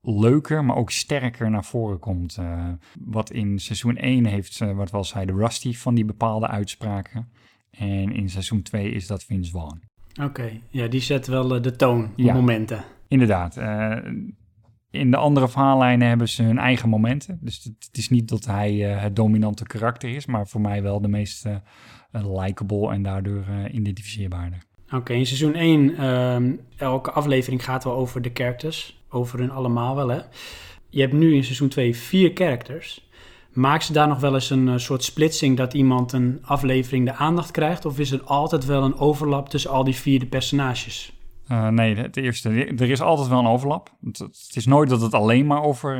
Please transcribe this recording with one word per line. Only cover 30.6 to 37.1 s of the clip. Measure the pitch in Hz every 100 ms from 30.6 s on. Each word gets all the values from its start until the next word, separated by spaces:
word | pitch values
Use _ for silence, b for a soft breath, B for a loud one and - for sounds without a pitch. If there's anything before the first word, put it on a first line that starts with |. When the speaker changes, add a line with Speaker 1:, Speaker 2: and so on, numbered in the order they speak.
| B B -
Speaker 2:
Je | 143
hebt | 131
nu | 147 165 143
in |
seizoen | 123 127 139
twee | 139 123 120
vier | - 190 180
characters. | 185 175 120 - 156 - - _ b b b b
Maakt | 127 131 160
ze | -
daar | 151 151
nog | 131
wel | 139
eens | 135 -
een, | 135 127
eh, | 123
soort | 123 131
splitsing | - - 156 156 139 127
dat | 123
iemand | 143 135 127 123
een | 131 123 131
aflevering | - 139 131 131 123 131
de | 123